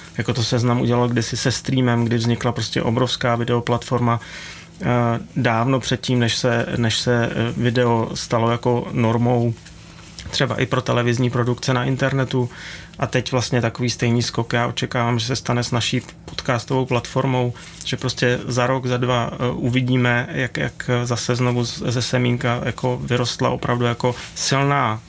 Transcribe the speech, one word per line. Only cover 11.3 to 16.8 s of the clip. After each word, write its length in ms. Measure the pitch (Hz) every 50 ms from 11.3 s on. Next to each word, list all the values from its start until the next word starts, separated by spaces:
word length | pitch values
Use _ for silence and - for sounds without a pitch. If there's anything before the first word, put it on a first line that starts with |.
| 123 123 117 123 120 - - - 131
na 120 | 120 127
internetu. 640 | 135 135 127 139 131 135 135 131 - - 127 123 120 - - - - - - - - - -
A 80 | -
teď 240 | 113 - 127 117 -
vlastně 300 | 135 123 113 - 135 120
takový 280 | 117 113 - - 123 120
stejný 320 | - - 123 120 117 120 117
skok 300 | - - - 117 - -
já 140 | 120 120
očekávám, 520 | 120 120 - 127 - - 127 117 120 123 117
že 60 | 113
se 100 | 120 131
stane 280 | - - - 123 120 117
s 80 | -
naší 300 | 127 117 - - 131 123 - - - - -
podcastovou 600 | - - - - - 123 113 - - 139 131